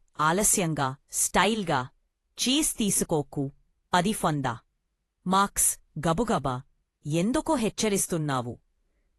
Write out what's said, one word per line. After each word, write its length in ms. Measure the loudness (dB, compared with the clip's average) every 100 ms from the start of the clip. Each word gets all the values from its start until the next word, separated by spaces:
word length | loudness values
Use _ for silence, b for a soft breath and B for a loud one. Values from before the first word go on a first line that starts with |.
| _ -2
ఆలస్యంగా, 760 | 2 2 2 2 0 0 -2 -4 _
స్టైల్గా, 800 | -4 0 2 2 0 0 -2 -4 -12 _
"చీజ్ 600 | _ _ -4 0 2 0 0
తీసుకోకు, 760 | 0 0 0 0 -2 -6 -8 -8 _ _ _
అది 180 | 0 2
ఫందా." 460 | 0 -2 0 -4 -6 -12 _ _ _ _ _ 0
మార్క్స్ 520 | 2 2 2 -2 -2 _ -4 0
గబుగబా, 540 | 0 0 0 0 -4 -8 _ _ _ -4
"ఎందుకు 480 | 0 2 0 0
హెచ్చరిస్తున్నావు?" 1040 | 0 0 0 0 0 0 -2 0 -2 -4 -10 _ _ _ _ _